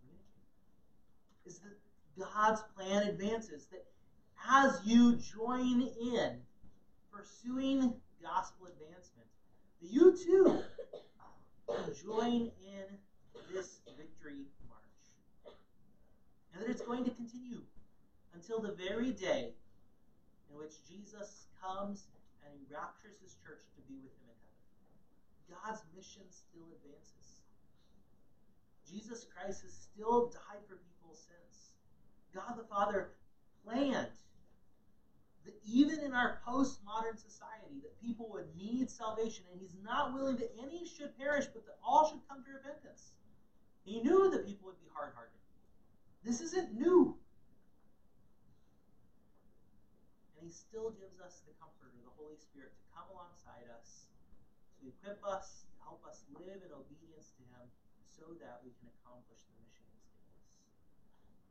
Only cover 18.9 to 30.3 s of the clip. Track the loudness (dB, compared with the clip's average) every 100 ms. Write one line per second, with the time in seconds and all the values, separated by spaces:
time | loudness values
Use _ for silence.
18.9 | -2 -2 -2 0 0 -2 -12 -20 -20 -20
19.9 | -20 -20 -20 -20 -20 -20 -18 -16 -18 -20
20.9 | -20 -20 -16 -16 -18 -20 -12 -8 -6 -6
21.9 | -8 -12 -20 -20 -20 -20 -20 -14 -10 -12
22.9 | -12 -20 -20 -20 -20 -20 -20 -20 -20 -18
23.9 | -18 -18 -20 -20 -20 -20 -20 -20 -20 -20
24.9 | -20 -20 -20 -20 -20 -20 -12 -8 -8 -12
25.9 | -20 -20 -20 -20 -20 -20 -20 -20 -20 -20
26.9 | -20 -20 -20 -20 -20 -20 -20 -20 -20 -20
27.9 | -20 -20 -20 -20 -20 -20 -20 -20 -20 -16
28.9 | -14 -12 -12 -12 -10 -6 -6 -8 -16 -16
29.9 | -4 4 4 4